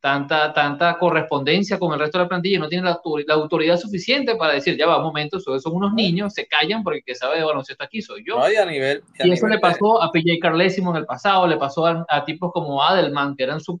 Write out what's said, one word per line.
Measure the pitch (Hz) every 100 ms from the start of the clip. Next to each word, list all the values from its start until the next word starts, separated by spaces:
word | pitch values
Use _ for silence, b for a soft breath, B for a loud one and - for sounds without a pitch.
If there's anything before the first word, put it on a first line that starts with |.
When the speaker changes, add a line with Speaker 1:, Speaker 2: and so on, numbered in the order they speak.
Speaker 1:
tanta, | 143 143 139 156 151
tanta | 156 143 139 170 170
correspondencia | 175 160 156 135 139 175 196 196
con | 175
el | 147
resto | 151 180
de |
la | 175
plantilla, | 185 175 190
no | 151
tiene | 175
la | 180
autor-, | 170 170 147 147
la |
autoridad | 156 151 165 156 175
suficiente | 214 196 196 269 240 226
para | 160
decir, | 143 139 143
"Ya | 160
va, | 151
un |
momento, | 156 151 151 190
esos | 180 135
son | 160 170
unos | 202
Speaker 2:
No. | 214
Speaker 1:
niños, | 202 175 202
se | - -
callan | 151 160 220
porque | 185 147
el |
que | -
sabe | 123 127 160
de |
baloncesto | 156 147 131 135
aquí | 139 220
soy | - 104 120
yo". | 226
Speaker 2:
No, | 147
y | 214
a |
nivel, | 185 147 135 147 - -
y |
a | 180
Speaker 1:
Y |
eso | 175 214
le | 214
Speaker 2:
nivel |
de |
Speaker 1:
pasó | 185 170 208 226
a | 165
P | 170
J | 165 170
Carlesimo | 170 160 190 190 180
en | 165
el | 156
pasado, | 127 202 190 180
le | 156
pasó | 139 151 165
a, | 165 170
a | 147
tipos | 143 156 180
como | 175 156 139
Adelman, | 151 190 151 143 143 139
que |
eran | 131 156
su, | 147 175